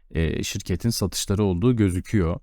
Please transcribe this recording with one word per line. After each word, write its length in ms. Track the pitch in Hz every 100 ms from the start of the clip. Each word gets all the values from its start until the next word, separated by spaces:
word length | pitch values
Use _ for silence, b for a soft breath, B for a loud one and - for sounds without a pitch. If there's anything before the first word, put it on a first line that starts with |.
| -
e, 320 | 80 80 -
şirketin 480 | - 101 - 87 117
satışları 540 | - 95 - - 101
olduğu 320 | 101 87 120 120
gözüküyor. 640 | 101 87 - 107 82 85